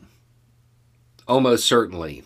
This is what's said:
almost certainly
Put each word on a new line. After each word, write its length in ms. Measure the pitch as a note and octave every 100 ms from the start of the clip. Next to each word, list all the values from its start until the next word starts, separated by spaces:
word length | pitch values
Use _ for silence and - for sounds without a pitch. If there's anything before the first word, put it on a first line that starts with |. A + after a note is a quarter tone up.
| - _ _ _ _ _ _ _ _ _ _ _ -
almost 380 | B2+ C3 A#2 -
certainly 580 | A#2+ G2 F2+ D#2 C2+